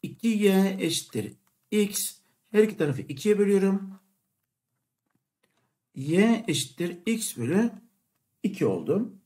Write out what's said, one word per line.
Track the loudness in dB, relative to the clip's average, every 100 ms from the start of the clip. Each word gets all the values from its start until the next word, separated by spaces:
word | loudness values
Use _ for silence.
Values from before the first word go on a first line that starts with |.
İki | -12 -4 -2
y | 2 4 4 2 0
eşittir | -2 -4 -6 -8 -8 -14 _ _ _
x. | 0 0 -2 -8 -10 _ _ _
Her | 2
iki | 2 2
tarafı | -2 -2
ikiye | -8 -4 0 2
bölüyorum. | 4 4 2 0 -4 -16 _ _ _ _ _ _ _ _ _ _ _ _ _ _ _ _ _ _ _ -12
Y | -2 2 4 2 0
eşittir | -4 -6 -6 -8 -6 -4
x | -4 -4 -6
bölü | 0 2 0 -4 _ _ _ _ _ _
iki | -6 -2 -2
oldu. | -2 -2 -2 -2 -10